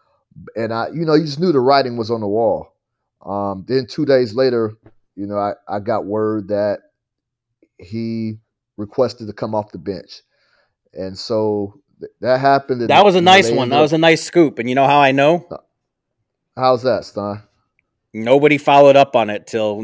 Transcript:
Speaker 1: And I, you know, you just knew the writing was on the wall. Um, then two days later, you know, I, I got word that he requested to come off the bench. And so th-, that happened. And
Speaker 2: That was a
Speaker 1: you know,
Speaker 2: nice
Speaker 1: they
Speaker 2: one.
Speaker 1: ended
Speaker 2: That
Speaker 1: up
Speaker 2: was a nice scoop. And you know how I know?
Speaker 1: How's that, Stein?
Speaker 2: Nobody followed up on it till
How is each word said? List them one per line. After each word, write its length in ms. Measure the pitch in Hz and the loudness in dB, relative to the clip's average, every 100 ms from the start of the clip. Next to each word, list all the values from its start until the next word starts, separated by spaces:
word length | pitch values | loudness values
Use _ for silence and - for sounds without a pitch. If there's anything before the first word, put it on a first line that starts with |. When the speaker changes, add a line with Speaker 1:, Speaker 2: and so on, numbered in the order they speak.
| _ _ _ - - 107 | _ _ _ -20 -14 -8
Speaker 1:
And 160 | 113 | -6
I, 160 | 113 113 | -6 -8
you 160 | 143 | -6
know, 100 | 160 | 0
you 100 | 156 | 0
just 160 | 156 139 | 0 -2
knew 120 | 180 | 0
the 80 | 143 | 2
writing 360 | 123 139 127 120 | 4 2 2 -4
was 140 | 110 | -4
on 100 | 117 | -4
the 80 | 104 | -2
wall. 460 | 104 113 82 - _ _ _ _ _ | -2 0 -2 -6 _ _ _ _ _
Um, 400 | - 101 101 95 87 | -10 -6 -6 -8 -4
then 200 | 131 120 | -4 -4
two 200 | - 147 | -6 0
days 280 | 131 123 | 0 0
later, 380 | 110 131 120 110 110 _ _ _ - | -2 -2 -2 -4 -8 _ _ _ -14
you 100 | 101 | -8
know, 100 | 104 | -6
I, 180 | 101 - - | -6 -8 -10
I 120 | 101 | -8
got 260 | 101 107 87 | -4 -4 -4
word 420 | 107 107 110 95 | -4 -4 -4 -4
that 320 | 101 104 98 _ _ _ _ _ _ _ _ _ _ | -4 -2 -4 _ _ _ _ _ _ _ _ _ _
he 640 | 90 113 113 113 110 110 _ _ _ - | -14 -10 -8 -8 -10 -12 _ _ _ -16
requested 500 | 104 - 123 117 107 | -8 -2 -4 -4 -16
to 60 | |
come 220 | 104 117 | -10 -6
off 180 | 107 104 | -6 -8
the 60 | 92 | -10
bench. 440 | 78 90 - - _ _ _ _ _ _ _ | -10 -12 -14 -20 _ _ _ _ _ _ _
And 240 | - 95 95 | -14 -14 -12
so 600 | - 110 107 104 101 - _ _ | -6 -4 -2 -4 -6 -12 _ _
th-, 100 | - _ | -20 _
that 200 | 117 127 | -2 0
happened. 400 | 139 139 - 127 | 2 0 0 -4
And 100 | 117 | 2
Speaker 2:
That 140 | 147 | 4
was 100 | 202 | 4
a 40 | 180 | 4
Speaker 1:
you 40 | |
know, 100 | 175 | 6
Speaker 2:
nice 160 | 190 117 | 6 4
Speaker 1:
they 60 | |
Speaker 2:
one. 100 | 120 | 0
Speaker 1:
ended 80 | 123 | 0
Speaker 2:
That 60 | 143 | 0
Speaker 1:
up 40 | |
Speaker 2:
was 100 | 151 | 2
a 60 | 160 | 2
nice 240 | 160 160 | 2 2
scoop. 360 | - 175 151 113 | 0 2 2 0
And 100 | 117 | -4
you 60 | |
know 120 | 127 135 | 0 2
how 140 | 143 | 4
I 120 | 139 | 4
know? 340 | 135 143 170 - - _ _ _ _ _ _ _ _ _ - | 4 2 2 -4 -18 _ _ _ _ _ _ _ _ _ -2
Speaker 1:
How's 280 | 131 127 | 0 0
that, 200 | 127 104 | 0 -2
Stein? 380 | - - 101 101 - _ _ _ _ _ _ | -4 -8 -8 -10 -14 _ _ _ _ _ _
Speaker 2:
Nobody 420 | 110 113 139 147 143 | -6 2 4 4 2
followed 400 | 151 143 143 139 | 4 6 8 6
up 200 | 139 120 | 4 2
on 140 | 107 | -2
it 160 | 104 - | -6 -8
till 360 | 113 107 104 | -4 -4 -6